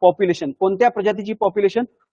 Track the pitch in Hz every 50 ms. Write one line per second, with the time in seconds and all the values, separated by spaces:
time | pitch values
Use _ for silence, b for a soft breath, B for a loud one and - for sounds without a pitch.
0 | - 180 175 - 202 180 170 - 160 139 135 - 190 190 196 190 240 240 240 -
1 | 190 214 208 202 208 208 220 220 214 196 180 208 202 196 - 226 247 - _ _
2 | _ _